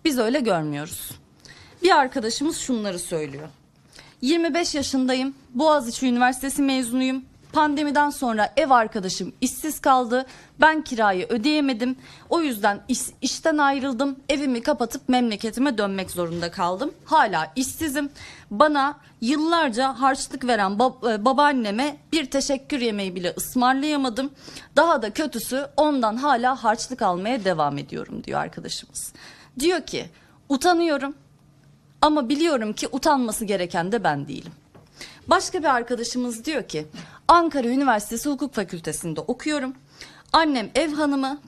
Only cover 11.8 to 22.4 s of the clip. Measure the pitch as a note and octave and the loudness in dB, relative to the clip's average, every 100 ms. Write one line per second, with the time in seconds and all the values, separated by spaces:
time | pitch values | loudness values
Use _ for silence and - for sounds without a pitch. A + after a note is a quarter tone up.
11.8 | B3+ B3+ - - - E4+ D#4 A3 G#3 G3+ | -2 -4 -10 -20 -2 0 0 0 0 0
12.8 | - B3 - - C4 - D#4+ D4+ C#4 C#4 | -2 -4 -4 -6 -6 -2 0 2 2 2
13.8 | C4+ A#3 C#4 C4+ - C#4+ C#4+ A#3+ A#3 C4+ | -2 -2 -2 -4 -2 -2 0 -2 0 -2
14.8 | A#3 C#4 - B3+ A#3+ G3+ A3+ G#3+ C#4 A3 | -2 -4 0 2 2 -2 -6 -2 -2 0
15.8 | G3+ G3 F3+ F3+ E3+ E3+ E3+ F3 F3 F#3 | -2 -2 -6 -4 -4 -4 -6 -2 -2 -2
16.8 | D4 - - D#4 A#3+ E3+ D#3+ - B3+ - | -4 -8 2 4 4 2 -2 -4 -6 -4
17.8 | D#4+ C4 C#4 - - - - G3+ D4+ D4+ | -4 -4 -6 -8 -20 -20 -12 2 4 4
18.8 | - D4 - - A3+ D4+ D#4+ E4+ D4+ G#3+ | 0 -2 -14 -6 -2 0 2 2 2 0
19.8 | A#3+ A3 C4+ C4 - C4+ B3 A3+ F#3+ G3+ | -2 2 0 0 -4 -6 0 2 2 2
20.8 | B3+ B3 B3 G#3+ A3 C4 D4 C4+ G#3+ G#3 | 0 0 -2 2 2 4 4 4 0 -2
21.8 | C#4+ C#4+ - D#4+ C4+ C#4 | -2 -4 -4 -4 0 -2